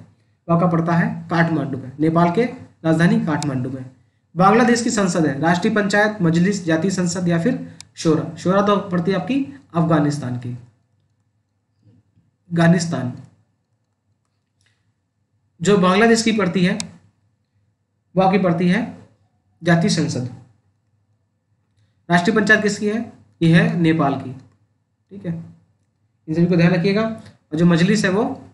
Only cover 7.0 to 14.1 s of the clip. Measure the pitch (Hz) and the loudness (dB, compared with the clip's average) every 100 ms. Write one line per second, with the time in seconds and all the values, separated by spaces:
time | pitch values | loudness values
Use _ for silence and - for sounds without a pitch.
7 | 175 185 175 165 233 - - - - - | -4 -2 -2 0 0 -4 -8 -18 -20 -4
8 | 170 156 - - 175 196 202 196 - 175 | 0 0 -2 -6 0 2 2 0 -2 -4
9 | 175 190 - 277 277 - _ 170 165 160 | -2 -2 -2 -4 -4 -10 _ -2 0 2
10 | 143 143 127 123 123 123 - _ _ _ | 0 -2 -6 -8 -10 -14 -16 _ _ _
11 | _ _ _ _ _ _ _ _ _ _ | _ _ _ _ _ _ _ _ _ _
12 | _ _ _ _ - 165 165 175 - 127 | _ _ _ _ -8 0 2 2 0 -6
13 | 123 - - _ _ _ _ _ _ _ | -6 -10 -18 _ _ _ _ _ _ _
14 | _ | _